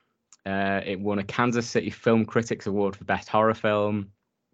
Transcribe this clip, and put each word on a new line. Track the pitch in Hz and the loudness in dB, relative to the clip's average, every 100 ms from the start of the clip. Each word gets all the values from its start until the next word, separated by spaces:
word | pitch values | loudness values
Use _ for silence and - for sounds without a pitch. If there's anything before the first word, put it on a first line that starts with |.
| _ _ _ - 98 | _ _ _ -14 -6
Uh, | 98 98 98 - | -2 0 0 -2
it | 95 | -4
won | 101 101 | -2 -2
a | |
Kansas | 98 - 123 117 117 | -2 0 2 0 0
City | 117 - | -2 -2
Film | - - 113 107 | -2 2 4 4
Critics | 120 113 110 - | 0 -2 -4 -4
Award | 101 98 98 | -2 -2 -2
for | |
Best | - 95 - | -4 -4 0
Horror | 107 110 | 2 2
Film. | 107 110 104 104 104 98 - _ _ _ | 2 0 2 2 -2 -6 -12 _ _ _